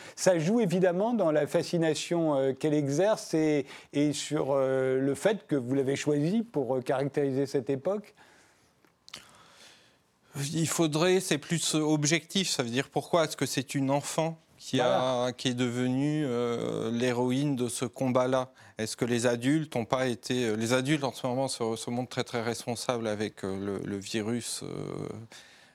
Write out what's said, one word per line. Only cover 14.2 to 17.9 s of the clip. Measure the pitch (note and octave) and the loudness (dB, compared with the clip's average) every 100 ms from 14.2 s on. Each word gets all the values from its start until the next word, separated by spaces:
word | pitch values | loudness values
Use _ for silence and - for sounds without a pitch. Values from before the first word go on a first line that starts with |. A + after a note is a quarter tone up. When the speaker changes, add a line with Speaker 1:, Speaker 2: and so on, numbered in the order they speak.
| D#3+ E3 _ - | -2 -4 _ -20
Speaker 2:
qui | - C3 | -2 2
a, | B2 | 4
Speaker 1:
Voilà. | B2+ B2+ B2 B2 | 2 2 0 -2
Speaker 2:
qui | A#2+ C3+ | -2 -2
est | |
devenue, | B2 B2 B2 B2+ C3 D3 D3+ | 0 0 0 0 2 0 0
euh, | C#3+ A#2+ A#2+ A#2 A#2 G#2+ A2 | 0 -2 -2 -2 -2 -2 -2
l'héroïne | A#2 B2+ A#2+ B2+ B2+ D3 | 0 0 2 0 2 0
de | B2+ A#2+ | 0 -2
ce | - | -4
combat-là ? | B2 | -6